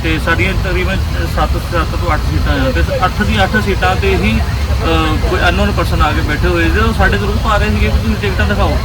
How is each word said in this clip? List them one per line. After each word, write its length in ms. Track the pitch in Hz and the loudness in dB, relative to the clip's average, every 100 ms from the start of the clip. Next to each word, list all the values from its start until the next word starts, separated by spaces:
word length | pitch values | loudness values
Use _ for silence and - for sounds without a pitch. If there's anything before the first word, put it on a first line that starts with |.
ਤੇ 160 | - 160 175 | -2 -2 0
ਸਾਡੀਆਂ 280 | 165 185 | 0 0
ਤਕਰੀਬਨ 440 | 190 196 175 185 190 - - 165 - | 0 0 -2 0 -2 -2 -2 -2 -2
ਸੱਤ, 140 | 156 | 0
ਸੱਤ 500 | 160 - 170 165 - | -2 -2 -2 -2 -2
ਤੋਂ 120 | - | -2
ਅੱਠ 80 | 151 | -2
ਸੀਟਾਂ 460 | - - - 285 262 | 0 0 0 0 0
ਆ 40 | |
ਤੇ 340 | 247 170 269 185 | 0 0 0 -2
ਅੱਠ 160 | - | 0
ਦੀ 220 | 208 214 | 0 2
ਅੱਠ 220 | 190 196 202 | 2 0 0
ਸੀਟਾਂ 300 | 185 185 190 | 0 0 0
'ਤੇ 200 | 190 180 | 0 2
ਹੀ, 240 | 202 226 | 2 0
ਅਹ, 920 | - - - - - 165 156 151 - | 0 -2 -2 -2 0 0 0 0 0
ਕੋਈ 100 | 185 180 | 0 0
ਅਨਨੋਨ 220 | 175 202 | 2 0
ਪਰਸਨ 300 | 190 165 165 | 0 0 2
ਆ 100 | 156 | 2
ਕੇ 100 | 151 | 2
ਬੈਠੇ 260 | 151 147 165 | 0 0 0
ਹੋਏ 220 | 175 165 | 2 2
ਸੀ। 100 | 196 | 2
ਉਹ 140 | 220 | 0
ਸਾਡੇ 240 | 220 190 196 | 2 2 2
ਤੋਂ 100 | 202 | 0
ਰੁਕ 100 | 202 | 0
ਪਾ 200 | - 208 | 0 0
ਰਹੇ 120 | 214 | 2
ਸੀਗੇ 180 | 214 233 | 2 2
ਵੀ 120 | 214 | 2
ਤੁਸੀਂ 140 | 226 208 | 0 -2
ਟਿਕਟਾਂ 240 | 208 190 208 | -2 0 0
ਦਿਖਾਓ। 320 | 202 190 - | 2 0 0